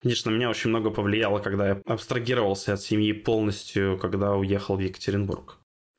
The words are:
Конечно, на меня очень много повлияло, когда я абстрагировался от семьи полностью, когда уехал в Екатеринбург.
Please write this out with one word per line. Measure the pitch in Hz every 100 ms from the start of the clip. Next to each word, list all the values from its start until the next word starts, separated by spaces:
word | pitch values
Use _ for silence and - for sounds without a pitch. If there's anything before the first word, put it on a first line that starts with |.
Конечно, | 123 117 120
на | 110
меня | 120
очень | 110 120
много | 113 107
повлияло, | 104 101 107 104 104
когда | 98 98 101
я | 98 -
абстрагировался | 113 - 123 117 123 101 98 -
от | 98
семьи | - 107 107
полностью, | 104 - 110 107 101 - 98 98 95
когда | 92 98 101 98
уехал | 95 98 - 98
в |
Екатеринбург. | 92 - - 101 98 - - - _ _ _